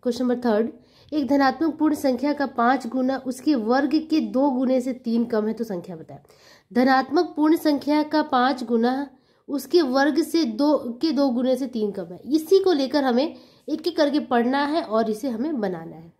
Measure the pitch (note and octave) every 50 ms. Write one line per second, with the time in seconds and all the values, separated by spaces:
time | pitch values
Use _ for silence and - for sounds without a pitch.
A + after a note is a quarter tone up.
0 | _ B3+ A#3 - C4 B3 B3 A#3+ B3 A#3+ G#3+ G#3 A#3 A#3 - - _ _ _ _
1 | - - - D4+ C#4 A#3+ C#4+ C#4+ C#4 C4 B3+ - E4 E4 C4+ - D4+ D#4 D4+ D4
2 | - C#4 B3+ A#3 - D4 C#4+ C#4+ C#4 B3+ B3 - A#3 A#3+ C4+ C4 B3+ A#3 A#3 C4
3 | B3+ B3+ C4+ A#3+ B3+ B3 B3 - - D#4 D4+ B3+ G#3+ A3 B3 C4+ C#4 C4+ C4 D#4
4 | D#4 - D#4 D#4 A#3+ G#3 G3+ B3 C4+ C#4+ B3+ B3 C4+ B3 C4 C4 A#3+ C4 B3 B3
5 | - A#3 A3+ A#3 A#3 A#3 - G#3+ G#3+ G#3+ A3 A3+ A#3 A3+ G3+ F3 E3+ F#3 F3+ D#3+
6 | D3+ - C#3 C#3+ _ _ - _ _ - - _ _ _ F#3+ A#3 B3+ C4+ C4 C4
7 | C4 B3+ C4 E4+ F4 D#4 - - D4 D#4 D#4+ D#4+ - D#4 D4 C4+ - C4+ D4 D4+
8 | D4+ D4+ D#4 D4+ D4 D4+ - B3+ B3 C4 C#4 B3+ B3+ A3 A#3+ A#3 A3+ A#3+ B3+ C4+
9 | C#4+ C#4 _ _ _ _ _ _ _ - C4+ C#4 C4 - - F4+ D#4+ C4 B3 C4+
10 | C#4 D4 C4+ D4 E4 - - E4 D#4+ A#3+ G#3+ G#3+ C#4 D4 D4+ - - B3 A3+ -
11 | - E4 C#4+ B3 C#4 C#4 A#3+ A#3+ B3+ B3+ B3+ B3 C#4 B3+ - A#3 G#3+ G#3 G3 G3+
12 | F3 E3+ F3+ E3+ - - C#4 D#4 D#4 - F#4+ G4 F#4+ F#4+ F4 C4+ C4+ B3+ - D4+
13 | C4+ C4+ A#3+ A#3+ C#4 E4+ - - - - _ _ _ - D4 - - F4+ E4 -
14 | D#4 C#4+ B3+ D4 A#3 - C4 A#3+ A#3 A#3+ C4 C#4 D4 C#4+ D4+ E4 C#4 - G#3 A3
15 | A3+ G#3+ G#3+ G#3+ - C#4 A#3 G#3+ B3 D#4 E4 B3 G#3 F#3+ F3+ E3 E3 E3 E3 D#3
16 | E3 E3+ _